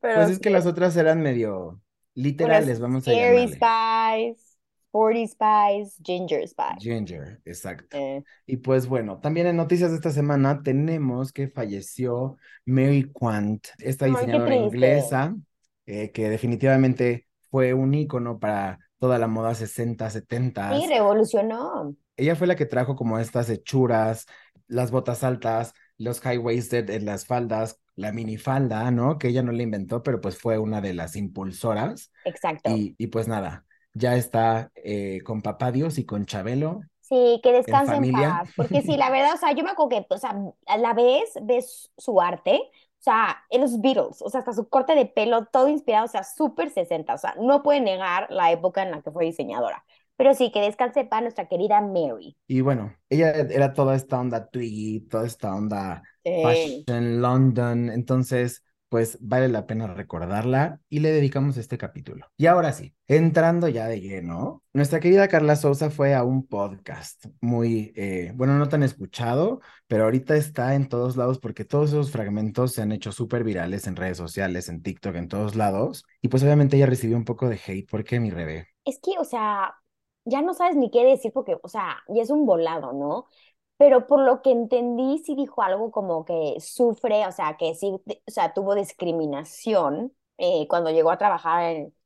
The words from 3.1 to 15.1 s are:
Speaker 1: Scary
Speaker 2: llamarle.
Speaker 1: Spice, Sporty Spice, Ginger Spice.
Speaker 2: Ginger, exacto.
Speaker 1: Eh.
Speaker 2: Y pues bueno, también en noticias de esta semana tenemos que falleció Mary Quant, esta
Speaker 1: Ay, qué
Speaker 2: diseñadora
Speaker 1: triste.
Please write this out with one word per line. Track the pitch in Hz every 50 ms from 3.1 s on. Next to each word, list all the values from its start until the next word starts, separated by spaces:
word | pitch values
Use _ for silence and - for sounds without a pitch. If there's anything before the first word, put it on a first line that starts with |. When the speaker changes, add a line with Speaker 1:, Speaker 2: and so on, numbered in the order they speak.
| 233
Speaker 1:
Scary |
Speaker 2:
llamarle. | 233 247 247 240 247 247 240 - - 240 233 226 226 226 226 226 226 226 220 220 220 226 233
Speaker 1:
Spice, | 233 233 _ _ _ _ _ _ _ _ _ _
Sporty | _ 208 220 220 226 233 233
Spice, | 214 - _ 220 214 214 214 208 208 202 202 208 202 - - 160
Ginger | - 180 180 185 170 160 139 80 -
Spice. | - - - 69 - -
Speaker 2:
Ginger, | 101 113 117 113 104 85 90 80 69 71 107 - _
exacto. | 82 85 - - 98 90 73 - _ -
Speaker 1:
Eh. | 143 139 135 135 139 143 _ _ _ _
Speaker 2:
Y | - 131 127
pues | 127 131 131 131 127 123
bueno, | 131 127 113 104 95 -
también | - 147 156 165 170
en | 175 175
noticias | 170 170 165 180 175 180 170
de | 165
esta | 160 147 170
semana | 143 143 147 143 147 139 135 135 147 143 147
tenemos | 143 131 135 147 160 165 160 147 131 123 123 135 131 -
que | - 139 135
falleció | _ - 120 104 98 98 95 - - - 127 123 120 120 127 135 135 _ _ - - - _
Mary | - 127 131 131 139 143 139 131 139 -
Quant, | - 123 117 107 104 104 104 107 107 - - - _
esta | - 127 135 135 143
Speaker 1:
Ay, | 135 131 - - 120
qué | 120 120
Speaker 2:
diseñadora |
Speaker 1:
triste. | 120 233 262 247 220 - 110 123 127 131 143 143 135 -